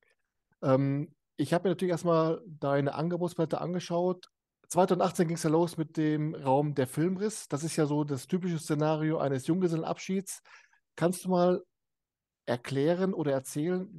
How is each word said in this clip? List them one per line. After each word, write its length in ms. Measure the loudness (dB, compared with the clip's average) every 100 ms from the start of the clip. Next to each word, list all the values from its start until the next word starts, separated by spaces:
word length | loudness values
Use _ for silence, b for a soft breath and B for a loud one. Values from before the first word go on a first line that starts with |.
| _ _ _ _ _ _
Ähm, 520 | 2 2 2 -2 -4 _ _ -6
ich 160 | 0
hab 100 | 0
mir 60 | 0
natürlich 240 | 0 0
erstmal 480 | 0 2 2 2 -2 -8
deine 480 | -6 0 0 0
Angebotsplatte 640 | -2 -4 -2 -2 -2 -2 -2
angeschaut. 720 | -4 -6 -4 0 0 -2 -10 _ _ _ -2
Zweitausendachtzehn 600 | 2 4 4 2 2 0
ging's 140 | 0
ja 80 | 2
los 260 | 2 2 -2
mit 220 | -6 -2
dem 360 | 0 0 -2
Raum 400 | -2 2 2 2
Der 120 | 0 -2
Filmriss. 600 | 0 0 0 -4 -6 -6
Das 160 | -4
ist 120 | -2 0
ja 80 |
so 180 | 0 0
das 260 | -2 -4 -4
typische 300 | -2 -2 -4
Szenario 600 | -2 0 0 0 0 0
eines 280 | 0 -2 0
Junggesellenabschieds. 960 | 0 0 0 -2 -6 -4 -4 -6 -12 b b b b _ -2
Kannst 300 | -2 0 0
du 20 |
mal 340 | 4 4 2 -2 _ _ _ _ _ _ _ -4
erklären 680 | -4 -2 0 2 2 0
oder 200 | -2 -2
erzählen, 540 | -2 -4 -4 -2 -2 -6